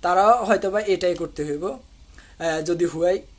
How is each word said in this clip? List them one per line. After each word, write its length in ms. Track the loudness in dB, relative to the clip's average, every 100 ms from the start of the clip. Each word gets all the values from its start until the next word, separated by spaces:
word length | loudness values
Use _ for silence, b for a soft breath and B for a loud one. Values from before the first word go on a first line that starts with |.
তারাও 440 | 2 4 6 4 4
হয়তোবা 360 | 0 0 -2
এটাই 340 | -2 0 0 -2
করতে 300 | -6 -6 -6
হইব। 200 | -4 -6
আহ, 960 | -8 -16 -20 -20 -20 -20 -8 -4 -4
যদি 240 | -2 0 -2
হুয়াই 340 | 0 0 0 -4